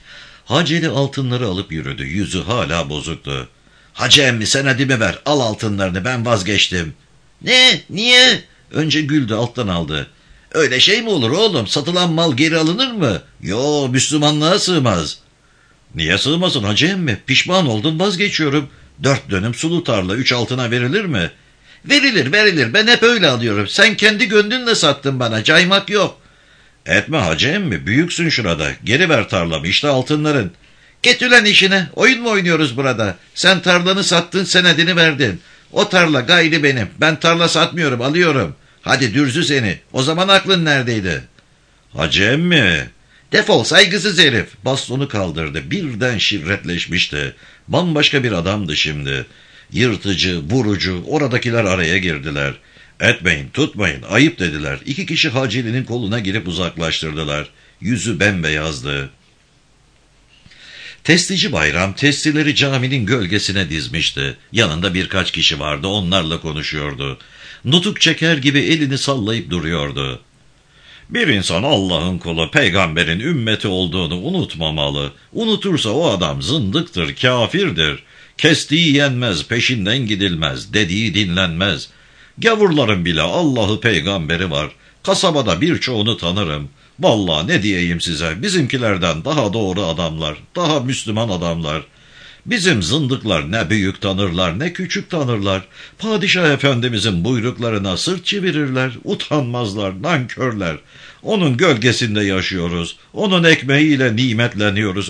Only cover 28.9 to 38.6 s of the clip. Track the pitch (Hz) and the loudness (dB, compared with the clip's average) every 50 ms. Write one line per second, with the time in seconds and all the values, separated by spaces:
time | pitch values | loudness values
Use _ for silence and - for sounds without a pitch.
28.9 | 113 147 190 170 151 117 98 - 113 95 85 85 80 76 71 90 101 - - 147 | 2 2 4 4 2 2 2 0 0 0 0 0 -2 -2 -2 -2 -2 0 2 2
29.9 | 139 127 127 - 151 151 151 151 147 135 101 85 - _ - - - - - - | 0 0 0 0 -2 0 0 0 0 0 -2 -2 -8 _ -20 -20 -20 -20 -20 -20
30.9 | _ _ - 247 247 - 240 247 247 240 214 208 196 - 190 190 196 190 175 139 | _ _ 2 2 2 2 4 6 6 6 6 6 4 6 4 4 4 2 0 -2
31.9 | - - 196 247 262 233 240 233 214 196 180 175 170 151 156 131 117 127 135 135 | 0 2 4 4 4 2 0 0 0 0 2 2 2 2 2 0 0 -2 0 0
32.9 | 123 107 110 98 87 - - - _ - - 180 190 175 180 185 180 175 175 180 | 0 0 -2 -2 -4 -8 -16 -16 _ 0 2 2 2 4 2 2 2 4 4 2
33.9 | 190 196 208 196 185 170 170 - - 190 190 175 - 185 180 180 160 147 175 185 | 0 0 0 2 2 0 0 0 -2 -2 -2 2 2 4 4 4 4 4 2 2
34.9 | 180 170 165 160 151 131 139 107 90 87 - - - - _ _ - - 202 - | 4 4 4 2 4 2 0 0 0 -4 -10 -18 -20 -20 _ _ 0 0 0 2
35.9 | 185 185 175 165 151 127 120 107 175 175 165 160 156 165 147 139 135 123 101 85 | 4 4 4 4 2 2 2 4 4 4 4 4 2 2 2 2 2 2 -2 -4
36.9 | - - 151 160 160 147 - 165 170 165 170 160 - 160 165 - - 170 165 139 | -2 0 2 2 2 2 2 2 4 4 2 2 4 2 2 0 0 0 0 0
37.9 | 123 117 120 139 151 175 180 160 139 131 98 78 67 - | 0 0 -2 0 2 2 2 4 2 2 0 -2 -6 -14